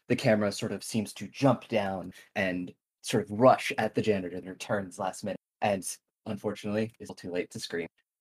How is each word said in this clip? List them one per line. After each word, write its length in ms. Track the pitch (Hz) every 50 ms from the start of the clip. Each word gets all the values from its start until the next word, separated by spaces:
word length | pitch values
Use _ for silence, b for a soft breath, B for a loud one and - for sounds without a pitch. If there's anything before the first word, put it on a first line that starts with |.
| _
the 80 | - 123
camera 360 | 123 - 127 110 104 107 101
sort 200 | 98 - - 107
of 120 | 104 95 -
seems 300 | - - 113 104 - -
to 140 | - 104
jump 400 | 95 - - 135 139 120 - -
down 440 | - 117 107 101 98 95 92 85 90 B B B B B
and 380 | 104 98 92 90 90 90 85 - _ _ _ _ _
sort 220 | - - - 113 98
of 160 | - 104 101
rush 320 | 127 127 113 - - - -
at 160 | - 110 107 -
the 60 | -
janitor 360 | 104 107 104 95 90 87 87
and 100 | 92 87
returns 500 | 92 92 - - - 113 104 98 92 - -
last 240 | 101 95 - - -
minute. 140 | 101 - - _ _ _ -
And 240 | - 107 101 95 85 - - - _ _ _ _ -
unfortunately, 680 | 110 104 98 - 107 104 - - 107 101 107 110 107 - -
it's 140 | 104 95 95
too 160 | - - 92
late 180 | 87 90 87 -
to 80 | - 113
scream. 280 | - - - 85 82 82 _ _ _ _ _ _